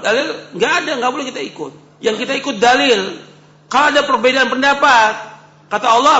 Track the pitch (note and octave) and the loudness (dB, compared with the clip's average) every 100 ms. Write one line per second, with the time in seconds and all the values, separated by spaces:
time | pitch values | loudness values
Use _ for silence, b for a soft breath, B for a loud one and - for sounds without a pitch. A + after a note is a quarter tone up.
0 | F#3+ A#3+ D4+ - - - B3+ F4 D4+ C4+ | -2 -2 -2 -8 -12 -4 -2 0 -2 -4
1 | B3 C#4+ C4 B3+ G3+ - C#3+ - - - | -4 -4 -6 -8 -10 -12 -14 -16 -20 -6
2 | A3 A3 B3+ C4+ C4+ G#3 A#3 C4 C#4 G#3 | -4 -4 -4 -6 -6 0 2 4 2 0
3 | F#3+ - - - - _ - B3 D4 C#4+ | -2 -10 -18 -20 -20 _ -4 0 2 0
4 | C#4 A#3+ B3+ C4 B3+ B3+ C#4 C#4 D4 A#3+ | 0 0 2 2 0 0 0 2 4 4
5 | G#3+ A3 - - - - - G#3 A#3+ A#3 | 4 0 -12 -20 -20 -20 -8 -2 2 4
6 | C#4+ | 4